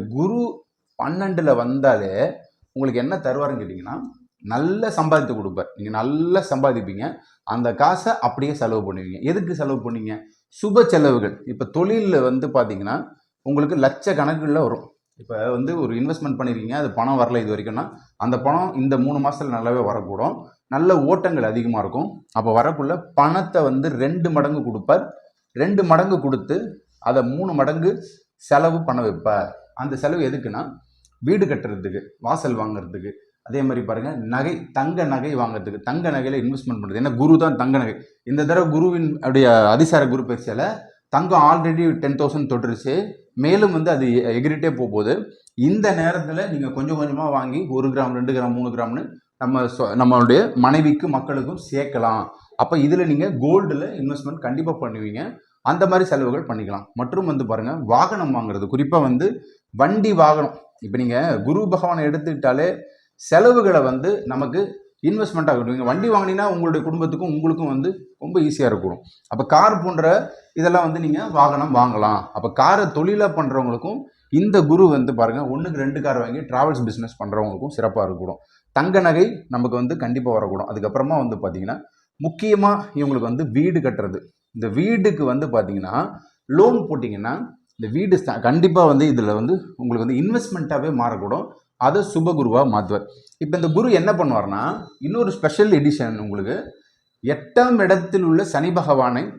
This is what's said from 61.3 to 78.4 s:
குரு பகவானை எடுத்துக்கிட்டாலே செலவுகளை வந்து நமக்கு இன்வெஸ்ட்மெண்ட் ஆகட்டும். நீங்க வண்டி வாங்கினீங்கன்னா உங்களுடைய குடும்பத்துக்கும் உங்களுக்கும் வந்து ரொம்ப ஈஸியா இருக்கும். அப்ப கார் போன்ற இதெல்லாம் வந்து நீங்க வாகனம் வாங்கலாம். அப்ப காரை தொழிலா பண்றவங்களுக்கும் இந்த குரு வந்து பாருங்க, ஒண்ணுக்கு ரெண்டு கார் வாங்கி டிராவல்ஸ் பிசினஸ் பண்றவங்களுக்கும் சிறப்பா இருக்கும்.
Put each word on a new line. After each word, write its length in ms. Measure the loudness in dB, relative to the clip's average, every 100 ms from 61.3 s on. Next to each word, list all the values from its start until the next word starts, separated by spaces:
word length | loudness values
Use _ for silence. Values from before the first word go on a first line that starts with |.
| -2 0
குரு 220 | 0 0
பகவானை 360 | -2 -2 -2 -2
எடுத்துக்கிட்டாலே 600 | -2 -6 -2 0 0 -2 -4 -14 _ _ _
செலவுகளை 640 | 2 6 8 6 6 4
வந்து 400 | 2 0 -2 -2 -4
நமக்கு 360 | -4 -4 -2 -4 -8 _ _ -2
இன்வெஸ்ட்மெண்ட் 420 | -2 -2 0 0
ஆகட்டும். 220 | 0 -2
நீங்க 100 | -2
வண்டி 260 | -2 0 2
வாங்கினீங்கன்னா 380 | 2 2 0 0
உங்களுடைய 320 | 0 0 0 -2
குடும்பத்துக்கும் 480 | -2 -2 -2 -4 0
உங்களுக்கும் 360 | 0 0 -2
வந்து 160 | -2 -2 -6 -14 _
ரொம்ப 200 | -2 0
ஈஸியா 300 | 0 2 0
இருக்கும். 260 | 0 -4 -8 -16 _ _
அப்ப 180 | -6 2
கார் 380 | 6 6 4
போன்ற 480 | -2 0 2 2 0 -14 _
இதெல்லாம் 300 | -2 2 2
வந்து 160 | 2 -2
நீங்க 280 | -2 -2 0
வாகனம் 480 | 4 4 2 2 4
வாங்கலாம். 460 | 4 2 0 0 -4
அப்ப 180 | -8 -4
காரை 320 | 2 4 4 2
தொழிலா 440 | 0 0 2 0 0
பண்றவங்களுக்கும் 640 | -2 -2 -2 -4 -6 -10 -12 _ _
இந்த 360 | 2 4 4 6
குரு 220 | 8 8
வந்து 260 | 6 2 2
பாருங்க, 280 | 2 0 -4
ஒண்ணுக்கு 300 | -4 -4 -4 -4
ரெண்டு 160 | -2
கார் 180 | -2 -2
வாங்கி 200 | -4 -6
டிராவல்ஸ் 440 | -4 0 0 0
பிசினஸ் 400 | -4 -6 -10 -10
பண்றவங்களுக்கும் 520 | -6 -2 -2 -6 -8 -4
சிறப்பா 260 | -2 0
இருக்கும். 340 | -2 -4 -8 -10